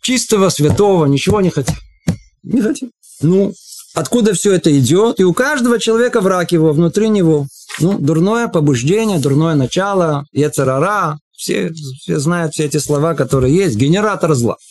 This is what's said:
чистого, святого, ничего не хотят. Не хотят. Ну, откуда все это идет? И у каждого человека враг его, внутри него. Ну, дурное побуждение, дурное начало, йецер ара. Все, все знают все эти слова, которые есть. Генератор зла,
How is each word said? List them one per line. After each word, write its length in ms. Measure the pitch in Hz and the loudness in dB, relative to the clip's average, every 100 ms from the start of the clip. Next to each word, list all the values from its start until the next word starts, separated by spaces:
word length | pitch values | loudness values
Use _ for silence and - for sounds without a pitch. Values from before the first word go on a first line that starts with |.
чистого, 480 | - 254 - 214 190 | -2 -2 0 2 2
святого, 560 | - 147 - 202 190 147 | 2 0 2 2 4 2
ничего 340 | 139 - 208 | 2 0 0
не 100 | 185 | 0
хотят. 260 | 156 135 - - _ - - _ _ | -2 -4 -6 -10 _ -6 -6 _ _
Не 180 | - 233 | -4 -2
хотят. 300 | 208 285 247 _ _ - | 0 -4 -8 _ _ -4
Ну, 300 | 147 190 196 - - - - | 0 2 0 -4 -20 -20 -10
откуда 400 | 160 160 240 220 | -8 -2 0 2
все 180 | 190 208 | 0 0
это 240 | 185 175 143 | 2 4 2
идет? 420 | 120 170 226 - | 4 2 2 2
И 40 | |
у 80 | 185 | 0
каждого 460 | 170 262 302 240 233 | 2 0 0 0 0
человека 420 | - 226 240 233 | 0 0 2 0
враг 320 | 190 185 170 | 0 0 0
его, 200 | 175 160 | 2 2
внутри 360 | 147 170 202 220 | 2 0 2 0
него. 380 | 208 165 151 139 - - - | 2 2 2 -2 -12 -18 -4
Ну, 180 | 156 202 | -2 0
дурное 500 | 139 160 185 226 233 | 0 0 2 0 -2
побуждение, 680 | 175 147 131 127 202 226 185 | 0 0 0 0 0 0 0
дурное 360 | 135 135 165 | 0 2 2
начало, 720 | 151 123 - 196 196 170 147 143 | 0 0 -2 -2 0 0 -2 -4
йецер 360 | - 147 - 131 | -2 -2 0 -2
ара. 500 | 131 170 208 175 151 _ | 0 0 0 -2 -6 _
Все, 400 | _ - - 185 160 143 131 | _ -6 -4 -4 -8 -14 -14
все 180 | - 165 | -6 -4
знают 340 | 143 175 165 | -2 -2 -4
все 120 | 147 | -4
эти 140 | 151 151 | -4 -4
слова, 360 | - 147 156 | -2 -2 -2
которые 400 | 165 131 135 127 | -2 -2 0 2
есть. 220 | 160 170 104 | 2 0 0
Генератор 580 | 139 175 214 190 165 | 2 2 0 -2 0
зла, 220 | 143 117 - _ | 0 0 -4 _